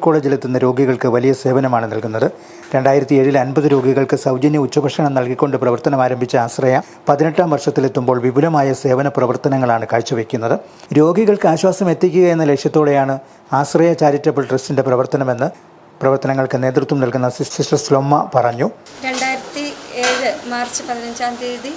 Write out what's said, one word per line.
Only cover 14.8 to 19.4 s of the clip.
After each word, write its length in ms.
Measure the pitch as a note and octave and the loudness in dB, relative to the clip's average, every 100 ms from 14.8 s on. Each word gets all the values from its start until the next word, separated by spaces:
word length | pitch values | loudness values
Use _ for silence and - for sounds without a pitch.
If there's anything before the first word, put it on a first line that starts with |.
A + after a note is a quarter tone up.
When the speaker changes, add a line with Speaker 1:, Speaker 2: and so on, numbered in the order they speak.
| C3 | 0
Speaker 1:
പ്രവർത്തനമെന്ന് 640 | B2 B2+ C#3+ C3+ A#2+ C#3+ - - - - - | 0 0 -2 -2 -2 -4 -6 -20 -20 -20 -4
പ്രവർത്തനങ്ങൾക്ക് 560 | C3+ C3+ C3+ C3+ C3 C3 | 0 0 0 -2 0 -2
നേതൃത്വം 340 | C3 C3 D3+ C#3+ | 0 2 2 2
നൽകുന്ന 240 | B2+ B2+ B2 - | 0 0 -2 -4
സിസ്റ്റർ 420 | C#3+ - C#3 D3 | -8 -6 -2 -2
സ്ലൊമ്മ 300 | - C#3 C#3 D3 - | 0 0 2 0 0
പറഞ്ഞു. 320 | B2+ A#2+ A#2 F3+ - - - C4 | 0 0 0 -4 -6 -20 -12 -8
Speaker 2:
രണ്ടായിരത്തി 580 | B3+ C4 C4+ | -4 -4 -4